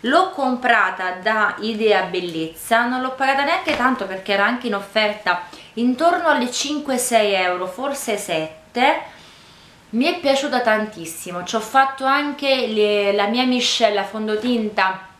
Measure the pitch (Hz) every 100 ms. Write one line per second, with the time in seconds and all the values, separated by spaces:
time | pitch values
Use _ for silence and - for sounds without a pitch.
0 | 233 320 381 330 262 247 240 226 190 185
1 | 185 180 208 220 202 - 214 214 220 190
2 | 180 180 175 160 160 - - 226 240 254
3 | 262 262 269 277 285 370 339 285 254 247
4 | 196 190 196 196 202 247 240 202 196 220
5 | 214 208 - 175 - - - - 247 247
6 | 339 349 339 277 247 - 285 302 294 254
7 | - 226 208 190 180 180 180 - 277 277
8 | - 208 - 160 156 - - 240 269 311
9 | - - - - - - - - - 226
10 | 302 349 277 269 285 233 220 214 208 170
11 | 165 - 180 175 180 226 214 269 269 269
12 | 262 285 294 285 277 262 226 214 208 208
13 | 202 208 208 240 254 247 - - 226 208
14 | - 220 214 214 240 240 214 208 190 185
15 | -